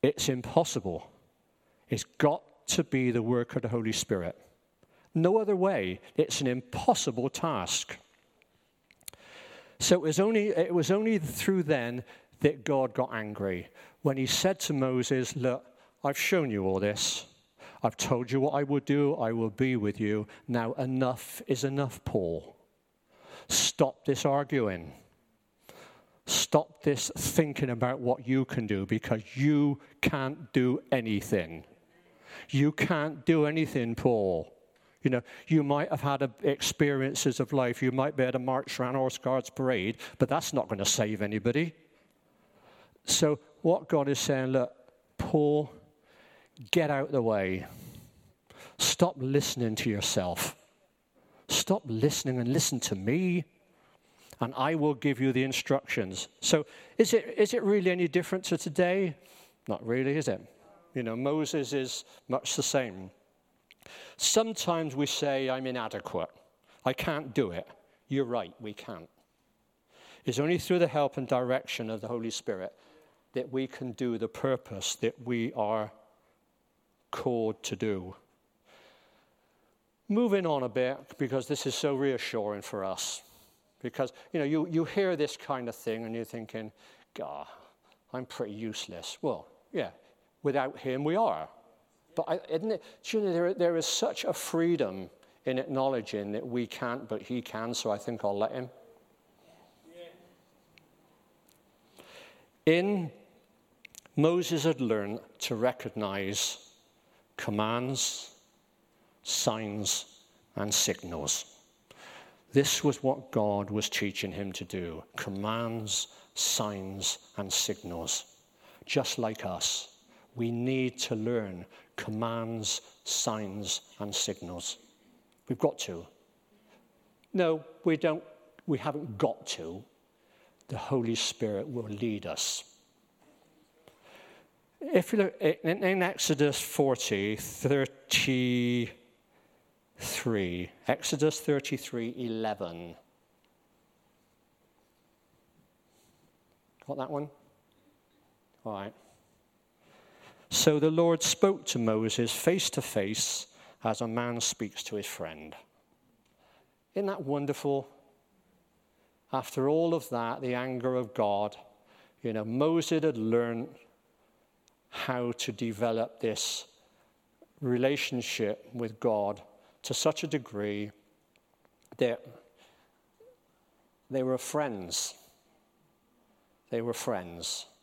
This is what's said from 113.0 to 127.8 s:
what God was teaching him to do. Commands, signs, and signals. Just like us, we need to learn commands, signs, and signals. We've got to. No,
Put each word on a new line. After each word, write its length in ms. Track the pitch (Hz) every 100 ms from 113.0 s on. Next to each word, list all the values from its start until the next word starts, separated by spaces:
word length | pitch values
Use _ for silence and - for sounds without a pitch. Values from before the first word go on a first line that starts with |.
what 260 | 135 - -
God 400 | - 104 101 101
was 180 | 104 104
teaching 440 | - 101 92 98
him 180 | 87 98
to 120 | 92
do. 400 | - 98 87 80 - -
Commands, 920 | - 98 104 113 117 113 107 - - - -
signs, 840 | - - - 107 101 95 98 92 - - -
and 160 | 98
signals. 720 | - - 98 87 87 82 - - - _ _ - -
Just 340 | - 147 127 -
like 280 | 113 110 98
us, 480 | 90 - - - - _ - _
we 160 | - 117
need 480 | 117 123 131 127 -
to 160 | -
learn 500 | 113 110 120 104 90 90 - - -
commands, 840 | - 107 117 117 113 113 104 - - -
signs, 800 | - - - 110 101 98 95 - - -
and 160 | 104
signals. 640 | 98 - 98 - 90 - - - _ _ _ _ _ -
We've 100 | 131
got 200 | 151 -
to. 260 | - 87 85 _ _ _ _ _ _ - _ _ _ _ _
No, 320 | 190 170 160 151 -